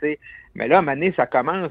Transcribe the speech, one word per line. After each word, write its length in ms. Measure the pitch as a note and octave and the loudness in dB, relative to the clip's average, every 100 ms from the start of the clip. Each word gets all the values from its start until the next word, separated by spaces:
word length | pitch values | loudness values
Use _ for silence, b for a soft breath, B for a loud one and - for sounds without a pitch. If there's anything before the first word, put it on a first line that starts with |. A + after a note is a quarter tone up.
tu 60 | D3+ | -6
sais. 80 | D3+ B B B | -6 B B B
Mais 140 | - A#2 | -8 2
là, 80 | F3+ | 4
à 20 | |
un 40 | |
moment 140 | D3 C#3 | 4 -2
donné, 160 | F3+ E3+ | -2 -2
ça 100 | - | 0
commence. 440 | B2+ C3 F#3+ E3 | 0 -2 -4 -6